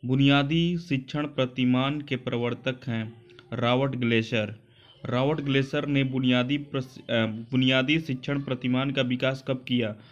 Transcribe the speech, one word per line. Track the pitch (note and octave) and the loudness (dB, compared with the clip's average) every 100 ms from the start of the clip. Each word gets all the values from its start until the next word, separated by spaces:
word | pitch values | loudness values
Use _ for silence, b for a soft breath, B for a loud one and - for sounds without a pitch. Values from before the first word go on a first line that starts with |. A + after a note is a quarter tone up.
बुनियादी | B2 C3 C#3 C#3+ C#3+ E3 E3+ F3 | 0 2 4 4 2 2 0 -2
शिक्षण | E3+ C3+ C3+ D3+ D3+ | -2 -4 -2 -6 -4
प्रतिमान | C#3+ B2+ B2+ B2+ B2+ C3+ D3 | -2 -2 0 2 2 2 -2
के | C#3+ B2+ | -6 -6
प्रवर्तक | B2+ A#2+ A#2+ A#2 - B2+ - | -4 -2 -2 -4 -6 -6 -6
हैं | A2+ A2 - B B B | -6 -6 -12 B B B
रॉबर्ट | A2+ A#2+ B2+ C#3 | -4 0 2 0
ग्लेशर। | C3 A#2+ A#2 A2 A#2 G#2+ G#2+ b b b b - | 0 2 2 2 -2 -2 -6 b b b b -4
रॉबर्ट | A#2+ C3+ D3+ | 0 0 0
ग्लेशर | C#3+ C3+ C3+ D3 C#3+ | 0 0 0 -2 0
ने | C#3 | 0
बुनियादी | C3+ C3 B2+ B2 B2 D3 | 2 0 2 2 2 -2
प्रस-, | D3 C#3 B2+ - - | -2 -6 -6 -14 -2
अ, | A#2 A2 | 0 0
बुनियादी | A2 A2+ C3 C3 C3 C3 D#3 | -2 -2 2 4 4 4 0
शिक्षण | D#3+ C3 - C#3+ | 0 -6 -2 -4
प्रतिमान | C#3 B2+ B2+ B2+ C#3 | -2 -4 0 0 0
का | C#3 | 0
विकास | B2 B2+ C3 C3+ - | 0 0 0 -2 -4
कब | B2+ - | -6 0
किया? | B2 A2 G#2+ B | 0 0 -6 B